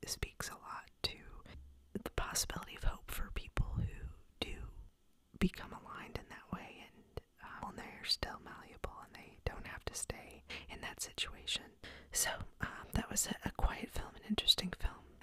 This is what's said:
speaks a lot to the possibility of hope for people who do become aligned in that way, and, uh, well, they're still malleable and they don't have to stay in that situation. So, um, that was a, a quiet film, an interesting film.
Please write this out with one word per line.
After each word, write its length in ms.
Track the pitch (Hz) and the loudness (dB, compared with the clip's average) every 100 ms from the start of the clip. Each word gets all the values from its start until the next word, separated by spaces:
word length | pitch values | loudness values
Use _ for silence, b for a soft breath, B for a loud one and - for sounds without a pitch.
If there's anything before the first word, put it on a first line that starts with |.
| - | -4
speaks 420 | - - - - | 0 -2 -2 -6
a 40 | |
lot 360 | - - - - - | -6 -8 -8 -8 -2
to 100 | - - - - - - - - - - | -2 -2 -10 -12 -12 -12 -12 -16 -8 -6
the 80 | - | -2
possibility 680 | - - - - - - - | 0 2 2 2 0 -4 4
of 80 | |
hope 260 | - - - | 4 4 -2
for 200 | - - | 0 2
people 320 | - - - - - | 0 0 4 4 6
who 300 | - - - - - - | 2 0 -6 -8 -16 -6
do 140 | - - - - - - _ - _ - | -2 -2 -4 -8 -14 -16 _ -20 _ 6
become 320 | - - - | 6 6 -8
aligned 440 | - - - - - | -10 -10 -8 -6 -6
in 60 | - | -8
that 220 | - - | -14 -6
way, 320 | - - - - | -6 -6 -12 -16
and, 340 | - - - - _ | -18 -10 -10 -10 _
uh, 40 | - - | -14 -8
well, 100 | - - | -6 -6
they're 280 | - - | -8 -8
still 340 | - - - - | 2 4 4 -2
malleable 520 | - - - - - - - | -8 -12 -14 -8 -8 -8 -14
and 80 | |
they 220 | - - - | -14 -16 -6
don't 220 | - - - | -6 -4 -8
have 180 | - | -6
to 100 | - | -6
stay 480 | - - - - - - B B | -6 -4 -6 -6 -16 -8 B B
in 100 | - | -6
that 200 | - - | -6 -4
situation. 640 | - - - - - - - - B B B | -4 0 -2 -2 -2 -2 -2 -14 B B B
So, 180 | - - - - - | 4 4 4 -2 -4
um, 260 | - - - | -4 -4 2
that 160 | - - | 4 4
was 180 | 202 - | 2 2
a, 200 | - - | 2 -2
a 40 | |
quiet 380 | - - - - | 6 6 6 -2
film, 200 | - - - | 0 -2 -4
an 60 | - | 0
interesting 440 | 214 - - 185 - | 2 8 8 8 2
film. 380 | - - - - | 0 0 -14 -20